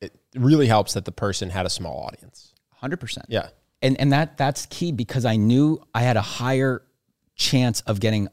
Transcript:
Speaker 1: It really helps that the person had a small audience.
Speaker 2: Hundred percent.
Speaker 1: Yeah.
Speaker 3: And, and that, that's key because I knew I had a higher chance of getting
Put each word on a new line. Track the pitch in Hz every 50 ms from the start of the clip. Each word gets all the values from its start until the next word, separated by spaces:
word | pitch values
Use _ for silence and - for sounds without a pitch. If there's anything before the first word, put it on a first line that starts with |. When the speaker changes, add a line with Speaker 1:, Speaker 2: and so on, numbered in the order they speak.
Speaker 1:
It | 101 - _ _ _ _ -
really | 131 123 135 160 151 135 113
helps | 110 107 101 - -
that | 101 90
the | -
person | - - 110 101 95 - 101 90
had | 90 95 92
a | 92
small | - - 90 80 - - -
audience. | - - - - - _ - - _ _ _ _ _
Speaker 2:
Hundred | _ - 123 135 - -
percent. | 123 110 - - - -
Speaker 1:
Yeah. | 117 101 - - _ _ _ _ _ -
Speaker 3:
And, | - 131 135 -
and | 135 143
that, | 139 147 160 151 - -
that's | 135 143 139 - -
key | - - - 175 175
because | 143 110 117 - - 131 117
I | 117 110
knew | 110 104 113 123 135 147 156 160 - - _ -
I | 113
had | 120 123 117
a | 107
higher | 110 - - - 120 131 135 131 135 131 127 - _ _ _ _ _ _ _ _ _ _ _
chance | - - - 143 127 127 123 107 -
of | - - 107 98
getting | 110 110 110 104 101 -